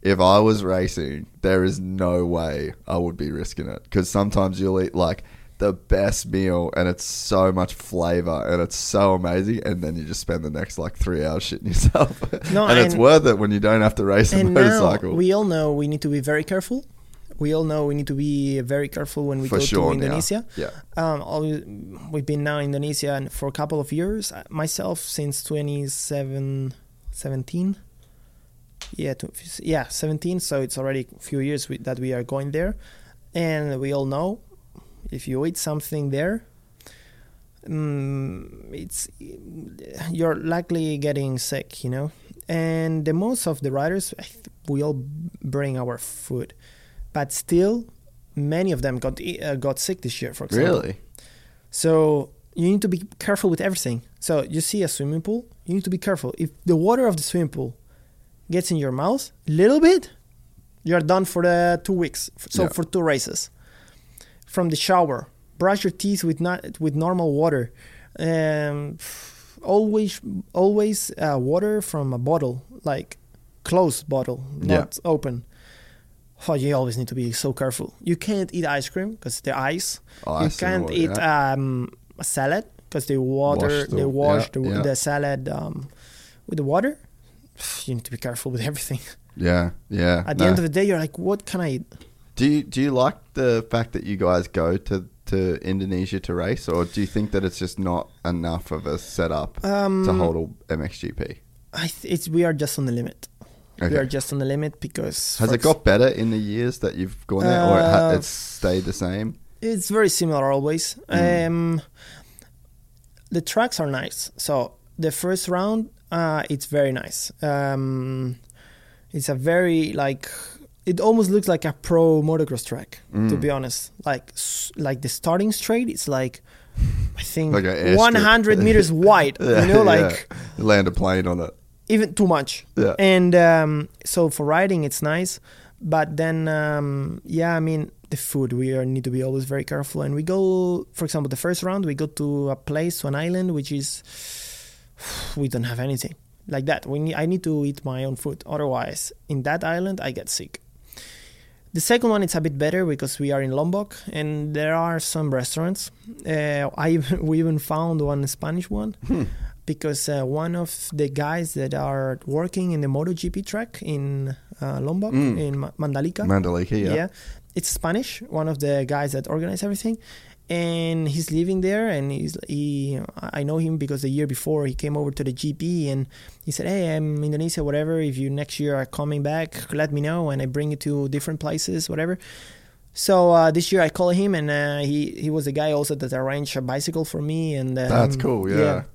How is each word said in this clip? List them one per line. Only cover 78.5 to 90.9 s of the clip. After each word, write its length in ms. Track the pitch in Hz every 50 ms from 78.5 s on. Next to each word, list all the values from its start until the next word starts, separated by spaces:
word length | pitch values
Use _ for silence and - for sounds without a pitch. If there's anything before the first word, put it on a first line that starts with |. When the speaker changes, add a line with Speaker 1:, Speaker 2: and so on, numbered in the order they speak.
| -
Speaker 2:
eat 100 | 175 165
ice 220 | 143 143 139 135 -
cream 280 | - 185 190 214 226
'cause 240 | - - 123 113 -
the 180 | - 139 131 131
ice. 420 | 131 139 160 185 - - - - - - - - -
Speaker 1:
Oh, 120 | - 156 156
Speaker 2:
You 60 | 160
Speaker 1:
ice 100 | 156 -
cream 140 | - 180 185
Speaker 2:
can't 120 | 185 180 170
Speaker 1:
water, 100 | 156 -
Speaker 2:
eat, 160 | 175 165 - 98
Speaker 1:
yeah. 360 | - 165 156 151 147 139 135
Speaker 2:
um, 380 | 135 139 135 135 127 123 123 - - - - _ - -
a 60 | -
salad 400 | - - 143 135 139 165 208 220 - - - _ -
'cause 160 | - 151 131
they 100 | - 139 135
water, 480 | 131 131 135 139 139 143 143 - 143 143 147 147
Speaker 1:
Wash 80 | 139 -
the, 80 | 143
Speaker 2:
they 80 | 143 139
wash 380 | 139 131 139 143 147 147 147 -
Speaker 1:
yeah, 40 | -
Speaker 2:
the, 160 | - 135 131 127
Speaker 1:
yeah. 140 | - -
Speaker 2:
the 140 | 143 143 131
salad, 520 | 127 - 147 143 143 147 143 139 131 127 -
um, 400 | - - 156 160 156 151 135 139 - - - - - - - - - - _
with 120 | - - 151
the 60 | 143
water. 340 | 135 156 185 226 277 302 - - - - - - - - - - - _
<sighs> 300 | - - - - - -
You 80 | - 127
need 80 | 117 -
to 60 | -
be 80 | 123 -
careful 340 | - 127 120 120 - 135
with 80 | 123 117
everything. 400 | 113 147 147 135 - - 143 - - - - - - - -
Speaker 1:
Yeah, 340 | - 87 87 90 87 87 87 - - - -
yeah, 340 | 101 95 87 87 87 87 87
Speaker 2:
At 120 | - 147 139
the 60 | 165
Speaker 1:
no. 60 | 180
Speaker 2:
end 80 | 185 180
of 40 |
the 60 | 170 160
day, 140 | 139 190 196
you're 140 | 202